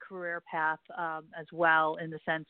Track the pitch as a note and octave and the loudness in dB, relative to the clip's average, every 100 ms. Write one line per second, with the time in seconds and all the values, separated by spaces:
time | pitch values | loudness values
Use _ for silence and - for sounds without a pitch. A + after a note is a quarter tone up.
0 | - F#3 F3 E3+ - E3+ D#3 D#3 - - | -14 -8 -6 -8 -6 -2 0 0 -6 -8
1 | E3 D#3 D#3 E3+ D#3 D#3+ E3+ D#3+ D#3 D#3 | -6 -6 -10 -14 -10 2 4 6 4 0
2 | E3 D#3 - D#3+ D#3 | -6 -6 -4 -4 -4